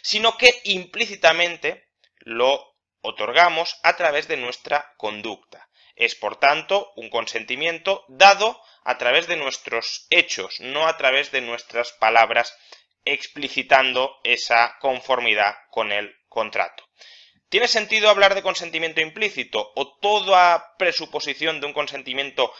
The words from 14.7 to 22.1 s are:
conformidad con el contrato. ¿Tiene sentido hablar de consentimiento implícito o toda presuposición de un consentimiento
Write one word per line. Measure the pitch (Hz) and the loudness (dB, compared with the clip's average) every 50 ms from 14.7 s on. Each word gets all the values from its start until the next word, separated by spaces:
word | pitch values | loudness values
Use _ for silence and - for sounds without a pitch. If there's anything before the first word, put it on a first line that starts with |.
| - - | 0 -2
conformidad | - 135 131 123 - 131 131 123 120 113 104 104 101 101 104 - _ _ | -4 -4 -2 -2 -2 -2 -2 0 0 2 2 2 2 2 0 -4 _ _
con | - 117 107 104 | -6 -4 -4 -2
el | 101 104 104 98 - _ _ _ | -4 -4 -6 -8 -12 _ _ _
contrato. | - 113 110 104 - 104 90 85 - - - _ _ _ - - - - - _ _ _ _ _ | -6 -4 -4 -2 -4 -4 -4 -4 -8 -16 -20 _ _ _ -20 -20 -20 -20 -20 _ _ _ _ _
¿Tiene | - 202 247 233 | 0 0 2 2
sentido | - 226 214 208 220 220 208 214 | 0 -2 -2 -2 -2 2 4 4
hablar | 208 196 202 196 196 | 6 6 6 4 4
de | 196 | 2
consentimiento | - 190 175 - 175 165 160 160 165 160 156 165 | -2 -4 -4 -4 -8 -8 -6 -4 -4 -2 -2 -2
implícito | 156 156 156 214 220 202 - 135 120 - - 107 104 - - | -2 -2 -4 -6 -6 -4 -4 -8 -8 -4 -4 -4 -4 -4 -6
o | 139 139 - _ _ | -6 -6 -6 _ _
toda | - 202 214 208 190 190 190 180 175 175 170 160 - - _ - | -2 0 0 0 2 4 6 6 6 6 4 2 -2 -8 _ -4
presuposición | 190 175 - - 160 - - 147 - 175 - - 151 160 156 147 | -2 -2 -2 -2 -6 -8 -8 -8 -6 -8 -6 -4 -4 -4 -2 -4
de | 139 | -6
un | 147 143 | -6 -6
consentimiento | 151 147 139 143 139 131 135 | -6 -6 -6 -8 -12 -12 -8